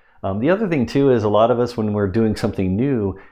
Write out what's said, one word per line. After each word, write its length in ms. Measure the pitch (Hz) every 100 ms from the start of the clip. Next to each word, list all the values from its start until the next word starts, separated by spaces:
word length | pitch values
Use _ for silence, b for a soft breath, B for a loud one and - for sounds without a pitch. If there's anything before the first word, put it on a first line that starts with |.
| b b
Um, 160 | 98 98
the 100 | 135
other 180 | 196 214
thing 200 | 160 117
too 240 | 139 139
is 140 | 120
a 40 | 104
lot 220 | 104 117
of 100 | 120
us, 160 | 120 -
when 160 | 107
we're 140 | 104 101
doing 300 | 113 113 104
something 380 | 110 - 92
new, 440 | 95 139 123 98 92 B